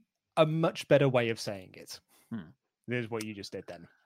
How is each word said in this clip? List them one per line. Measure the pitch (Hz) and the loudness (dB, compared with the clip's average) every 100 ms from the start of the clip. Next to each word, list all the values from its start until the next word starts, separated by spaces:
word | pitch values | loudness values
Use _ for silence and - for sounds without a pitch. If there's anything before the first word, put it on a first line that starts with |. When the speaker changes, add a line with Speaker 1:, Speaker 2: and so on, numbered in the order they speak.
| - _ _ - | -8 _ _ 2
Speaker 1:
a | 156 | 2
much | 160 165 - - | 4 0 -2 4
better | 143 139 | 6 6
way | 123 117 | 4 2
of | 113 | -2
saying | - 101 92 - | -6 -8 -12 -18
it. | - - _ _ _ | -18 -18 _ _ _
Speaker 2:
Hmm. | 117 82 - _ _ - | -12 -12 -20 _ _ -6
Speaker 1:
This | 123 113 | -4 -4
is | |
what | 113 | -6
you | 107 | -8
just | 104 98 | -10 -10
did | 98 - | -12 -12
then. | 87 85 _ | -16 -18 _